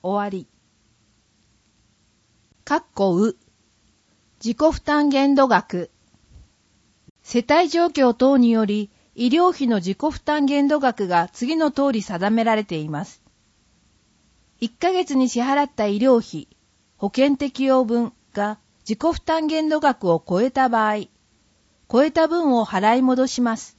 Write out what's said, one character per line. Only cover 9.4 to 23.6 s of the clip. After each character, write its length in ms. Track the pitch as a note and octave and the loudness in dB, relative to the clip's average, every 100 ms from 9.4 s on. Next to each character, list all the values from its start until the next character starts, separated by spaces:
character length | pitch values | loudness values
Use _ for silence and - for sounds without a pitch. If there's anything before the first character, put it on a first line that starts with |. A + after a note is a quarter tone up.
| F4+ | 2
費 180 | F4 B3+ | 2 0
の 100 | G#3 | 0
自 180 | F3 G3 | -2 -4
己 160 | D4+ | -6
負 100 | - | -4
担 240 | - D4+ C4+ | -4 -2 0
限 220 | C#4+ C#4 | 0 0
度 120 | D4+ | 0
額 280 | C4+ - F#3+ | 0 -2 -2
が 220 | F3 F3 | -2 -2
次 220 | - A#3+ D#4+ | -6 -4 0
の 160 | D4+ | 0
通 200 | C#4 C#4 | 0 0
り 120 | A3 | -2
定 260 | - E3+ G3 | -4 -4 -2
め 140 | A3+ | 0
ら 120 | A3+ G#3+ | 0 0
れ 80 | |
て 140 | G#3 D#3+ | -2 -6
い 120 | D3+ | -6
ま 160 | D3+ - | -8 -10
す。 180 | - _ _ _ _ _ _ _ _ _ _ _ _ _ _ | -16 _ _ _ _ _ _ _ _ _ _ _ _ _ _
一 100 | A#3 | -10
ヶ 220 | - F4 | -4 -2
月 240 | F#4 F4+ C4 | -2 -2 0
に 140 | B3+ | 0
支 120 | A#3 | -2
払 220 | B3+ C#4 | -2 0
っ 80 | C#4+ | -2
た 140 | - G#3 | -2 -4
医 100 | G3+ | 0
療 220 | C4 A#3 | 2 2
費、 280 | - D#3 - _ _ _ _ _ | 0 -10 -14 _ _ _ _ _
保 100 | G3+ | -6
険 300 | B3 C#4+ C4+ | 0 2 2
適 260 | C#4+ - | -4 -4
用 200 | C4+ C4 | 0 2
分 300 | A3 A#3+ A#3 - _ | 2 -2 -4 -8 _
が 260 | G#3 G#3 G#3+ _ _ - | -6 -6 -8 _ _ -8
自 80 | G#3+ | -4
己 180 | D#4+ | -2
負 60 | E4+ | -2
担 280 | - D#4+ D#4 | -4 -4 -2
限 200 | D#4 D#4 | -2 -2
度 120 | D4+ | 0
額 320 | D4 B3+ F3+ | 0 0 0
を 120 | E3 - | -2 0
超 160 | F3+ | -2
え 80 | B3+ | 0
た 180 | C4+ C4 | 0 0
場 220 | A3+ G#3+ | 0 0
合、 160 | G#3+ - _ _ _ _ _ _ _ - | -2 -8 _ _ _ _ _ _ _ -2
超 120 | A#3 | 2
え 80 | D#4 | 2
た 160 | E4 D#4 | 2 0
分 260 | F4 D4+ | 0 2
を 140 | A#3+ G#3 | 0 0
払 320 | F#3+ G#3+ B3 | 0 2 2
い 20 | |
戻 240 | B3+ B3+ C4 | 2 2 0
し 160 | - | -2
ま 160 | A#3 | -2
す。 200 | A3+ | -4